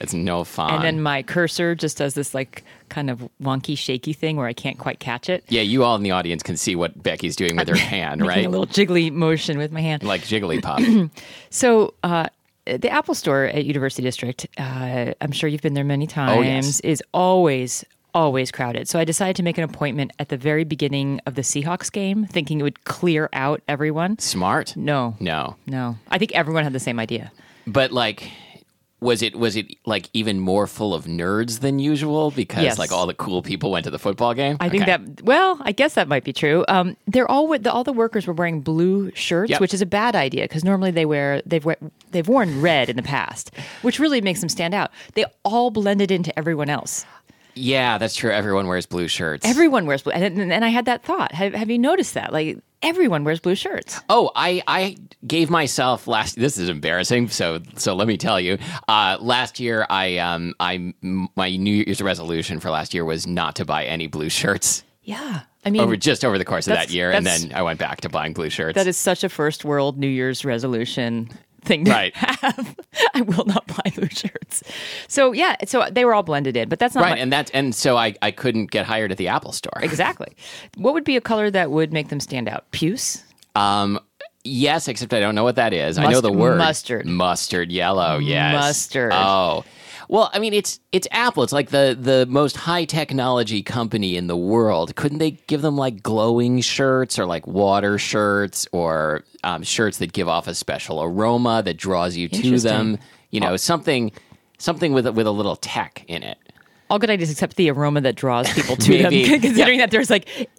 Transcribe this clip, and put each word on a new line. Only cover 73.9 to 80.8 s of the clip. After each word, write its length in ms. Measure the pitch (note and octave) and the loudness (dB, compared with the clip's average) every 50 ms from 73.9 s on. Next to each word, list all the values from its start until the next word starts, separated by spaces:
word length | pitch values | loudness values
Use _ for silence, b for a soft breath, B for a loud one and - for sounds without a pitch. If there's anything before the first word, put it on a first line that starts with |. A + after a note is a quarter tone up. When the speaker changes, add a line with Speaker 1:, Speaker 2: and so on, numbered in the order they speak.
| - | -2
Speaker 2:
blue 160 | - G3 D#3+ | -2 -4 -4
shirts. 540 | - - - G3+ - - - - - - - B B B B B B B B B | -4 -4 -6 -6 -8 -8 -12 -8 -8 -10 -8 B B B B B B B B B
So, 240 | - C#4 C4+ B3+ A#3 | 2 4 4 4 4
yeah, 240 | A#3 E4+ F#4 - - - | 4 2 2 0 -2 -4
so 200 | - - B3 - - | -2 0 0 0 2
they 140 | F#3 G#3+ B3 | 2 4 4
were 100 | A#3+ A3+ | 6 4
all 80 | G#3 G3 | 4 2
blended 340 | E3 D3+ C#3+ C#3+ C3+ A#2+ | 2 0 0 0 0 0
in, 120 | A#2+ A2+ A2+ | 0 0 0
but 100 | D3 - | 0 0
that's 160 | A#3+ B3 - | 0 0 4
not 80 | C4 F3 | 4 4
Speaker 1:
Right, 80 | F3+ E3 | 4 4
Speaker 2:
my 20 | A#2 | 0
Speaker 1:
and 140 | B2+ B2+ C#3 | 0 0 0
that's, 180 | C#3+ D3 - | 0 0 0
and 240 | - C3+ C#3 C3+ A2+ | 0 0 0 0 -2
so 220 | - - C#3+ B2 | 0 2 4 4
I, 180 | A#2+ A2+ A2+ G2+ - - | 4 4 2 0 0 -2
I 80 | G#2+ | -2
couldn't 400 | G2 - - B2+ A2+ A2+ G#2 - | -2 0 -2 0 0 0 -2 0
get 160 | - G#2+ F#2+ | -2 -2 -2
hired 240 | G#2 A2+ A2 A2 G#2 | 0 -2 -2 0 -2
at 80 | G2+ F#2+ | -2 -2
the 80 | F#2 | -2
Apple 240 | F2 A2 D3+ - A#2+ | -2 -2 -2 -4 -6
Store. 220 | - - - - - - - | -10 -10 -8 -8 -6 -4 -4
Speaker 2:
Exactly. 540 | E3 D#3+ C#3 F#3 - F#4 - - - - B B B B B B B B | -4 -2 0 -2 -2 -2 -4 -12 -16 -16 B B B B B B B B
What 180 | - | -2